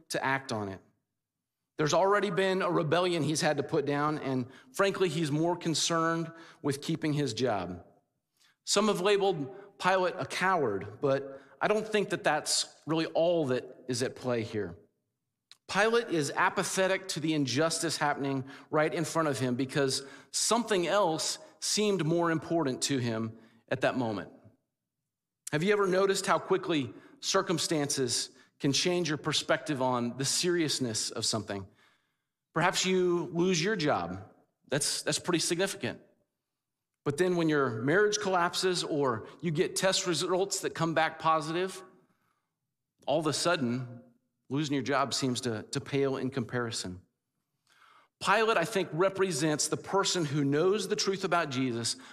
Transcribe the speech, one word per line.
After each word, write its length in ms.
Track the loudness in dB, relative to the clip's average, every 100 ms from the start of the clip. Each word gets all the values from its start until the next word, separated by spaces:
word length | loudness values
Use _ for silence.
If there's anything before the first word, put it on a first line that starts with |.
| -8
to 160 | -4
act 260 | 0 -2 -2
on 180 | -6 -6
it. 120 | -8 _ _ _ _ _ _ _ _ _ -4
There's 180 | 0
already 360 | 2 4 4 2
been 300 | 0 0 2
a 100 | 0
rebellion 520 | 0 2 2 2 0
he's 180 | 0 0
had 160 | 0 0
to 40 |
put 240 | 0 -2 0
down, 320 | 0 0 -2
and 280 | -2 -4 -4 -10 -10
frankly, 360 | 0 0 2 0
he's 220 | 0 0
more 260 | 0 0 0
concerned 760 | -2 -2 0 0 0 0 -4 -10 -20 -6
with 220 | -4 -2
keeping 300 | -2 -2 0
his 200 | 0 0
job. 520 | 0 0 0 -2 -8 -14 _ _ _ _ _ _ _
Some 240 | 0 2 4
have 120 | 4
labeled 480 | 4 4 4 0 -4 -10 -18 -4
Pilate 360 | 2 2 2 -2
a 80 | -6
coward, 720 | -2 2 2 2 -2 -6 -4
but 400 | 0 0 -2 -14 -16 -4
I 80 | 0
don't 180 | 0 0
think 240 | -2 0
that 120 | 0
that's 440 | 0 0 0 -2 -2 -8 -4
really 200 | -2 0
all 400 | 2 2 2 2
that 380 | -2 -4 -12 -6
is 140 | -2
at 120 | -2
play 280 | -4 -4 -2
here. 340 | -2 -4 -6 -8 _ _ _ _ _ _ _ -20 -4
Pilate 420 | 2 4 4 2
is 200 | 0 0 2
apathetic 720 | 0 2 -2 2 2 2 -2
to 120 | -4
the 120 | 0
injustice 640 | 0 0 2 0 0 -2 0
happening 480 | 0 0 -2 -2 -4 -12 -4
right 220 | 0 2
in 120 | 0
front 240 | -2 0 0
of 100 | 0
him 160 | 0
because 480 | 0 -2 0 0 0 -6 -18 -8
something 560 | -2 0 2 2 0 2
else 520 | 2 2 0 -4 -6 -12 -8
seemed 440 | -4 0 2 2
more 260 | 2 2 2
important 520 | 0 0 0 0 0
to 160 | -2 0
him 340 | 0 -2 -4 -8 -20 _ -8
at 100 | -2
that 160 | 0 0
moment. 340 | -2 -2 -8 -14 -20 _ _ _ _ _ _ _ _ _ -6
Have 100 | -2
you 100 | 2
ever 140 | 2 2
noticed 400 | 4 2 2 2
how 120 | 0
quickly 540 | 2 -2 0 -2 -2 -8 -20 -12
circumstances 1120 | 0 0 2 0 0 0 0 0 0 -2 -6 -12 _ _
can 120 | 0
change 360 | 2 2 2 0
your 100 | -2
perspective 640 | -2 -2 0 0 0 0
on 340 | 2 2 0 -2
the 80 |
seriousness 880 | -2 0 2 2 0 0 -2 -2 -4
of 140 | -4
something? 420 | -2 -2 -4 -8 -10 _ _ _ _ _ _ _ _
Perhaps 300 | 0 0 2
you 460 | 2 2 4 2 0
lose 300 | 0 2 2
your 140 | 2 0
job. 460 | 2 2 0 -6 -12 -20 _ _ -4
That's, 340 | -2 0 -2
that's 160 | -2 -4
pretty 220 | 0 0
significant. 580 | 2 0 -2 -2 -6 -6 -14 _ _ _ _ _ _ _ _ _
But 120 | -4 0
then 200 | 2 2
when 120 | 4
your 340 | 4 2 0
marriage 360 | 2 4 4 2
collapses 640 | 0 0 0 0 0 0
or 420 | -2 0 0 0 -6 -8
you 100 | -4
get 240 | 0 0
test 320 | 0 0 2 0
results 540 | -2 0 0 0 -2
that 140 | -4
come 180 | -2 0
back 260 | 2 0 0
positive, 640 | 2 2 0 -4 -4 -6 -18 -20 _ _ _ _ _ _ _ _ _ _ -2
all 120 | 0
of 80 | 0
a 60 |
sudden, 560 | 0 0 0 0 -2 -6 -14 -20 _ _ _ -8
losing 240 | -4 -2
your 80 | -2
job 320 | 0 0 0
seems 260 | 0 -2 -2
to, 200 | -2 -6 -6
to 100 | -8
pale 380 | -4 0 0 0
in 100 | -4
comparison. 720 | -4 -4 -4 -4 -6 -8 -10 -14 _ _ _ _ _ _ _ _ -20 _ -6
Pilate, 360 | 2 4 4 2
I 80 | 2
think, 240 | 0 -2
represents 760 | 0 0 2 0 2 0 0 0
the 100 | -4
person 480 | -2 0 2 0 0
who 180 | 0
knows 440 | 2 2 2 2 0
the 80 | -2
truth 280 | -2 -2
about 260 | 0 0 0
Jesus, 460 | -2 -2 -2 -4 -6 -10